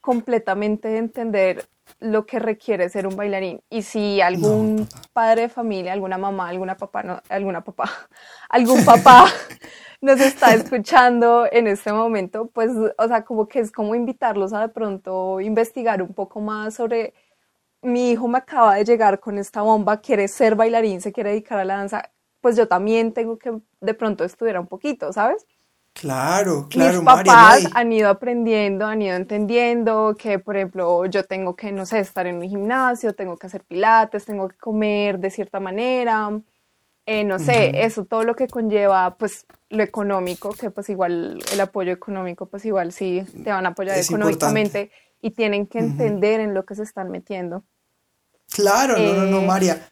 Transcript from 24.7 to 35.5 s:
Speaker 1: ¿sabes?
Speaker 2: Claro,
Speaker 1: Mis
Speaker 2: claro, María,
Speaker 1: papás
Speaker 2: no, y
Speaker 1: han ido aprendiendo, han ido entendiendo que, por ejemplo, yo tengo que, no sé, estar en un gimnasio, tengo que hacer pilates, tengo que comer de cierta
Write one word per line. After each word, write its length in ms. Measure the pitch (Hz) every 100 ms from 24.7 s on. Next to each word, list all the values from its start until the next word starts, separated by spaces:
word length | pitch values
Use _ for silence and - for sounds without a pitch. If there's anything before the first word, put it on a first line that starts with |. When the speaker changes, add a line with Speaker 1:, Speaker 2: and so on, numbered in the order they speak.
| 190 294 277 147
Speaker 1:
¿sabes? 340 | 190 214 415 _ _ _ _ _
Speaker 2:
Claro, 760 | - 156 131 135 185 202 151 147
Speaker 1:
Mis 100 | -
Speaker 2:
claro, 180 | - 185
María, 300 | 165 254 196 240
Speaker 1:
papás 260 | 220 240
Speaker 2:
no, 40 | 185
y 20 |
Speaker 1:
han 180 | 247 233
ido 160 | 220 214
aprendiendo, 800 | 196 247 240 226 220 208 196 214
han 160 | 220
ido 120 | 202
entendiendo 1040 | 180 185 214 208 233 240 240 226 220 214 214
que, 200 | 226 196
por 180 | 190 202
ejemplo, 480 | 190 185 175 175
yo 180 | 185 196
tengo 300 | 190 190 190
que, 160 | 180 214
no 140 | 202
sé, 140 | 190 220
estar 260 | 190 - 180
en 100 | 175
un 120 | 180
gimnasio, 640 | 202 202 254 254 247 233
tengo 220 | 208 196 170
que 100 | 185
hacer 160 | 185
pilates, 600 | _ 170 214 226 220 214
tengo 240 | 208 208 190
que 80 | -
comer 600 | - 214 214 208 208 196
de 100 | 196
cierta 300 | 196 202